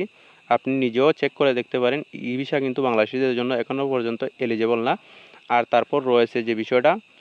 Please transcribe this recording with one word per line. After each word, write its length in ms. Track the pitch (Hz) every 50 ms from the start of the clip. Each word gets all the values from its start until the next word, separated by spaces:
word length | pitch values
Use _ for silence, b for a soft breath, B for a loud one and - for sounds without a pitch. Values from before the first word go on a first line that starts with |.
| 190 - b b b b b b b -
আপনি 220 | 120 - - 135 135 135 131
নিজেও 260 | 120 113 123 135 156 156 -
চেক 120 | 143 139 - -
করে 120 | 147 135 123 123
দেখতে 180 | 113 - - 127 123
পারেন, 160 | 120 135 151 - - - - - 123
ই 40 | 123 131
ভিসা 180 | 139 - 156 143 135
কিন্তু 140 | 131 123 143 135
বাংলাদেশিদের 460 | 127 117 110 107 - 131 131 135 131 120 120
জন্য 120 | 120 131 131 120
এখনও 240 | 117 - 135 135 139 135 135
পর্যন্ত 280 | 123 117 117 117 - 131 - - - 127
এলিজিবল 360 | 117 117 110 113 113 120 117 117
না। 60 | 131 170 - B B B B B B B B B - 120
আর 80 | 120 113 - 135
তারপর 260 | 117 113 - 147 143 131 127
রয়েছে 260 | 120 120 117 - - 123 113
যে 60 | 117 113 110
বিষয়টা, 300 | 110 - 131 127 127 151 185 220 - b b b